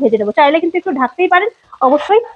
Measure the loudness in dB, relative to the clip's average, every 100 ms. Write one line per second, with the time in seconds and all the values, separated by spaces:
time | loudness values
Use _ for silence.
0 | 0 0 -2 0 2 2 -2 -4 -4 -4
1 | -4 -2 0 2 0 -6 _ -2 0 0
2 | 2 0 0